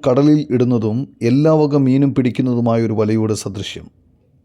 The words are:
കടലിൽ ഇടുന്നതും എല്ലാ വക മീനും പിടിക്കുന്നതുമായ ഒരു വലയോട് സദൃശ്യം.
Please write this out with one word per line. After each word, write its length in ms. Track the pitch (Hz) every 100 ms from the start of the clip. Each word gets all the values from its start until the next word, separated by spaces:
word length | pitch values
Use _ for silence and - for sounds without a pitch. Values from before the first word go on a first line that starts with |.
| 139
കടലിൽ 380 | 127 147 151 147
ഇടുന്നതും 580 | 123 123 120 107 113 139 -
എല്ലാ 320 | 117 131 156
വക 220 | 156 151 143
മീനും 400 | 131 135 139 131
പിടിക്കുന്നതുമായ 680 | 123 - 127 120 120 113
ഒരു 120 | 113
വലയോട് 400 | 110 107 110 110
സദൃശ്യം. 580 | 104 104 98 95 - 80 _ _ _ _ _